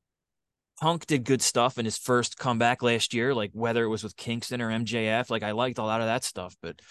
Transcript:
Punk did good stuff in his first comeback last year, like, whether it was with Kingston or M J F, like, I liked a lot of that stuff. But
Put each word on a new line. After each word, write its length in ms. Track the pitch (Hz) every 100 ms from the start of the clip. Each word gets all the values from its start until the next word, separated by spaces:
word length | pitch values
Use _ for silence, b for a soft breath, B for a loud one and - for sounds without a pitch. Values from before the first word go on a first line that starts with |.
| _ _ _ _ _ _ _ -
Punk 260 | 156 170 -
did 180 | 147
good 180 | 117 131
stuff 360 | - 123 120 123
in 60 |
his 120 | 113 -
first 400 | - 123 113 -
comeback 460 | 131 117 120 123
last 320 | 120 117 -
year, 200 | 117 123
like, 160 | 123 104
whether 320 | 104 117 117
it 40 | 113
was 140 | 110
with 140 | 107 -
Kingston 440 | - 117 - 123
or 100 | 113
M 140 | 113
J 220 | 110 117 110
F, 240 | 113 127
like, 140 | 113
I 80 | 104
liked 260 | 107 127 120
a 60 |
lot 160 | 107 113
of 80 | 113
that 160 | 123
stuff. 320 | - 98 90 92
But 200 | 85 - B